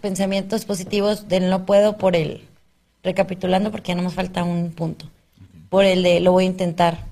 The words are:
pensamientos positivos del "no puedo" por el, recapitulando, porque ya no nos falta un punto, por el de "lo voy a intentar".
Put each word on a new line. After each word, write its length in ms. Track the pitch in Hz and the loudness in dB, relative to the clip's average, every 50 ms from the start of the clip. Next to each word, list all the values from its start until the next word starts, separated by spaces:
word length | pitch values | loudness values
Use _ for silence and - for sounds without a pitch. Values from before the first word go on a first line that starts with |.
| - | -4
pensamientos 600 | 208 190 180 196 190 196 196 190 196 220 220 220 | -6 -4 -2 -2 -2 -2 -2 -4 -2 -4 -6 -4
positivos 600 | - 208 170 185 185 - 208 196 208 214 - - - | -4 -6 -6 -6 -4 -2 0 0 0 -2 -2 -4 -2
del 200 | 180 185 185 185 | 0 0 2 2
"no 160 | 185 190 185 | 0 -2 0
puedo" 320 | - 202 202 208 214 208 | 2 4 4 4 4 2
por 180 | 214 - 190 180 | 2 0 2 2
el, 280 | 170 156 147 - - - - _ _ _ _ _ _ _ _ _ _ _ | 2 0 -2 -6 -10 -14 -20 _ _ _ _ _ _ _ _ _ _ _
recapitulando, 680 | 185 180 - 170 - 185 180 - 180 185 190 202 214 208 | -4 0 0 -2 -2 -2 -6 -2 0 0 0 0 -2 -4
porque 160 | 208 - - | -8 -6 -4
ya 60 | 180 | -4
no 60 | 175 180 | -2 -2
nos 120 | 180 175 | -4 -4
falta 300 | - 185 180 185 180 175 | -4 -6 -6 -4 -4 -2
un 260 | 175 175 170 170 175 160 | -2 -2 -2 -4 -4 -6
punto, 340 | - 165 160 - - - - _ _ _ _ _ _ 95 - _ - 78 - | -6 -6 -6 -6 -8 -14 -20 _ _ _ _ _ _ -20 -20 _ -20 -14 -2
por 140 | - 190 196 | 2 4 4
el 180 | 196 185 180 185 | 4 4 4 4
de 180 | 180 175 170 | 4 4 4
"lo 120 | 175 185 180 | 4 4 4
voy 120 | 185 185 | 4 4
a 40 | 185 | 2
intentar". 580 | 185 185 185 175 165 170 175 170 170 165 - - | 0 -2 -4 -4 0 2 2 2 2 -2 -10 -14